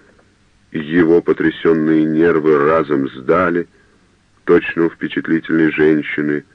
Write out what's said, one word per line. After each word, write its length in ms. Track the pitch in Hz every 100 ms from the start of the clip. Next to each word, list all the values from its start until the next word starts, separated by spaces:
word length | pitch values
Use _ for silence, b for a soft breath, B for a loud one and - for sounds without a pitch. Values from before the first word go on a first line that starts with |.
| b b _ _ _ _ _
его 500 | 82 76 85 80 85
потрясённые 800 | 85 80 78 - 85 82 78 80
нервы 540 | 78 78 85 80 76 76
разом 520 | 71 82 73 71 67
сдали, 580 | 65 65 82 90 87 85 b b b b b _ _ -
точно 400 | 85 - - 82
у 40 |
впечатлительной 840 | - 78 - 71 80 78 80 80
женщины, 720 | 78 78 78 71 - 73 73 -